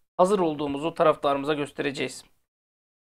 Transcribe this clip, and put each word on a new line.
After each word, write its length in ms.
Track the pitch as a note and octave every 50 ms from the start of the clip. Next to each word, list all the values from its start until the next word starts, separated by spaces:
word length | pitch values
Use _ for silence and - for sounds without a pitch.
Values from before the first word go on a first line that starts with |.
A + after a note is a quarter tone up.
| _ _ _
Hazır 220 | - F#3 F#3 G#3 G3
olduğumuzu 560 | F3+ D#3+ D3+ C#3+ D3+ C#3+ C#3 C#3 D3 E3 D#3
taraftarımıza 600 | - E3 D#3 C#3+ - - C#3+ C#3 C#3 C#3 C#3+ D#3
göstereceğiz." 680 | C#3+ D3 C3+ - - C#3+ C#3+ C3+ - C3+ C3 - - - _ _ _ _ _ _ _ _ _ _ _ _ _ _ _ _ _ _